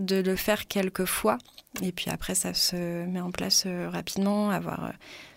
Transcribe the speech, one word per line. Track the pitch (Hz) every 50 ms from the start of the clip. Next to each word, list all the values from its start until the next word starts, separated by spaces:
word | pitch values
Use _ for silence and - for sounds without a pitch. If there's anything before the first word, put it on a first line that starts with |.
de | 196 185 190
le | 190 185 185 190
faire | 185 - 214 214 208 -
quelques | - - 202 185 185 - - 185
fois. | 180 - - - 214 233 247 - - - - - _ - -
Et | 185 185 180
puis | - - 175
après, | 165 165 - - 185
ça | - - 180 180
se | - - - 185 175 175 170 170 170 175
met | 180 180 180
en | 180 180
place, | 180 - 185 190 - - -
euh, | 190 180 175 175 175
rapidement, | 180 175 170 - - 196 196 202 208 208 208 208
avoir, | 190 175 170 165 - - -
euh, | - - - - - - - - - -